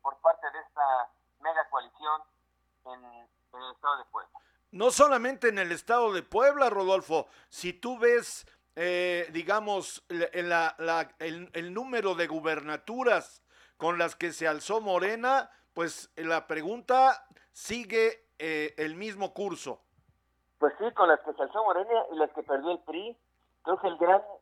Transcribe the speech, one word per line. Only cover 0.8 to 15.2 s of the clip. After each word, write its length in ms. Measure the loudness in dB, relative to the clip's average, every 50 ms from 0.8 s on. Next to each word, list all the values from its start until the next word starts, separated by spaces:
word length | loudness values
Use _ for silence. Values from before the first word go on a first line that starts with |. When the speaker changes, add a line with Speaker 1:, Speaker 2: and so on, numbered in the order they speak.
| 0 2 2 0 -2 -6 _ _ _ _ _ _
Speaker 1:
mega 280 | -6 -4 -2 -2 -4 -2
coalición 520 | -4 -6 -6 -6 _ -10 -4 -4 -4 -4 -6 _ _ _ _ _ _ _ _ _ _ _ _
en, 200 | -18 -18 -18 -20
en 580 | -20 -20 -20 -20 _ _ _ _ _ -18 -16
el 100 | -16 -16
estado 260 | -16 _ -2 -2 -2 -2
de 60 | -4
Puebla. 260 | _ -12 -12 -12 _ _ -20 _ _ _ _ _ _
Speaker 2:
No 200 | -6 2 2 2
solamente 580 | 6 6 6 6 6 2 0 -2 -4 0 0 0
en 100 | 0 0
el 140 | -2 -2
estado 400 | -4 -8 -2 0 2 2 2 0
de 100 | 0 -4
Puebla, 460 | -6 _ 0 4 4 4 6 4 2 2
Rodolfo, 580 | 2 0 2 2 2 0 2 0 -2 -2 -2 -4 -14 -20 _ _
si 240 | -16 -8 -8 -8
tú 260 | -8 _ -8 -8 -2 2
ves, 480 | 4 4 4 4 0 -4 -12 -14 -16 _ _ _ _ _ _
eh, 540 | -4 -2 -2 0 0 0 0 0 -2 -4 -6
digamos, 720 | -8 -8 -2 0 0 0 0 -2 -4 -4 -4 -8 -14 -16 _ _
la, 180 | -2 -2 -2 -2
la, 420 | -2 -4 -2 2 2 2 2 0 -2 -2
la, 300 | -2 0 0 0 -2 -4 _ _
el, 300 | -8 -8 -8 -10 -14 -10 -10
el 180 | -10 -10 -6
número 420 | -8 -8 -8 -4 -4 -2 0 0 0
de 120 | 0 -2
gubernaturas 1160 | -2 -2 -4 -2 -2 -2 -2 -4 -8 -8 -8 _ -10 -6 0 4 4 4 4 2 -6 -20 -20 _ _ _ _ -20 _ _
con 220 | _ -2 -2 2 2
las 180 | 0 -2 0
que 160 | _ -6 -6
se 160 | -4 0 0 0
alzó 320 | 0 -2 -4 -2 -2 -2
Morena, 680 | 0 0 0 2 2 0 -2 0